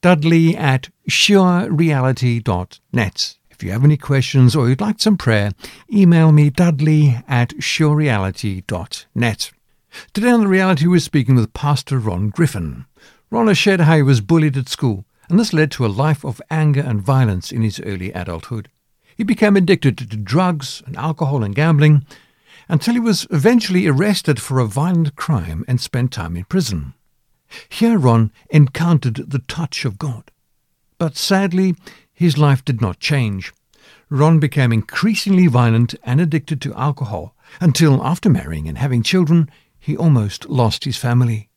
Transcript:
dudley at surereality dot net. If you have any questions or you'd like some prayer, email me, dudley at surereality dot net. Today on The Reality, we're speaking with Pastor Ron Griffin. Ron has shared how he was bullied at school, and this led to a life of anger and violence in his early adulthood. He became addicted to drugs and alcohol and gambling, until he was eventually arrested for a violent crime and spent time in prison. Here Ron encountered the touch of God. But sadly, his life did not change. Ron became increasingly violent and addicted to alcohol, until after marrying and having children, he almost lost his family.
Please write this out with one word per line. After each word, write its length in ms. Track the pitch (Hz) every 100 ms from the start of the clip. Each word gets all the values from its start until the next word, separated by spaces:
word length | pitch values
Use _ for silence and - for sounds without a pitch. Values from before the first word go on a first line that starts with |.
dudley 520 | 175 175 156 165 165
at 360 | - 147 131 - _ -
surereality 1400 | - - 202 185 175 208 156 165 143 127 131 123 117
dot 340 | 110 90 90 - _
net. 440 | 123 104 - - - _
If 120 | _
you 80 | 87
have 140 | 101
any 120 | 143 151
questions 580 | - 135 127 139 127
or 140 | 151 120
you'd 140 | 131
like 180 | 208 214
some 160 | 220 202
prayer, 360 | - 110 101 - - - _
email 400 | 214 185 170 160
me, 200 | 151 147
dudley 680 | 135 175 147 156 156 147 120 -
at 280 | 127 120 -
surereality 1080 | - - 156 151 151 107 95 95 107 92 -
dot 400 | 92 92 - -
net. 360 | - 113 104 - _ _ _ _ - -
Today 160 | - 240
on 120 | 240
The 60 | 208
Reality, 400 | 190 190 160 165
we're 140 | 180
speaking 340 | - 147 117 127
with 180 | 107
Pastor 440 | - 147 143 - 135
Ron 300 | 107 87 104
Griffin. 560 | - 165 101 80 62 65 _ _ _ _
Ron 160 | 220 226
has 100 | 196
shared 240 | 208 190
how 160 | 156 160
he 60 |
was 180 | 135 127
bullied 380 | 101 165 156 135
at 100 | 127
school, 380 | - 131 98 - _ _
and 100 | 175
this 140 | 220
led 160 | 160 151
to 160 | - 117
a 20 |
life 340 | 101 147 143
of 200 | 147 113 -
anger 320 | 156 151 139
and 180 | 139 107
violence 500 | 95 131 120 92 -
in 120 | 120
his 180 | 110 -
early 320 | - 95 92
adulthood. 560 | 87 90 82 - 113 - _ _ _ _ -
He 80 |
became 320 | 214 240 208 196
addicted 400 | 175 196 139 104
to 80 |
drugs 800 | 113 107 98 139 185 156 135 -
and 100 | - 85
alcohol 440 | 147 151 147 139
and 120 | 104
gambling, 500 | 101 160 151 151 151 - - _ _ _ - _
until 220 | 165 -
he 80 | 240
was 260 | 233 202 -
eventually 560 | 147 165 247 214 180 185
arrested 560 | 135 202 196 - 131
for 180 | - 131
a 60 | 117
violent 500 | 104 170 175 156 -
crime 480 | - 131 78 80 113
and 140 | 123
spent 320 | - 123 123
time 240 | - 82 85
in 80 |
prison. 480 | 92 185 135 90 69 - _ _ _ _ _ - -
Here 260 | - 233 226
Ron 340 | 131 117 110 _ _
encountered 800 | 156 139 - 170 160 127 110 -
the 80 | 135
touch 480 | - - 165 - 127
of 120 | 101
God. 320 | - 117 - _ _ _ _ _ _ _
But 180 | 165 -
sadly, 580 | - 190 196 180 190 170 - - _
his 240 | _ 175 143
life 260 | 147 135
did 200 | - 117
not 180 | 110 90
change. 540 | - 147 113 95 - _ _ _ _ _ _
Ron 280 | 139 151 160
became 320 | 143 151 127
increasingly 760 | 113 - - 208 220 - 185 180
violent 480 | 123 120 113 120 -
and 160 | - 131
addicted 400 | 175 151 - 147
to 140 | 143
alcohol, 600 | - 135 139 117 98 76 _ _ -
until 460 | 175 127 156 135
after 240 | - 175 202
marrying 400 | 139 69 80 78
and 80 | 73
having 260 | 135 123
children, 480 | 110 185 160 170 147 _ _ _
he 180 | - 151
almost 540 | 165 131 104 - -
lost 340 | 131 113 -
his 140 | 139 -
family. 500 | 123 120 120 110 107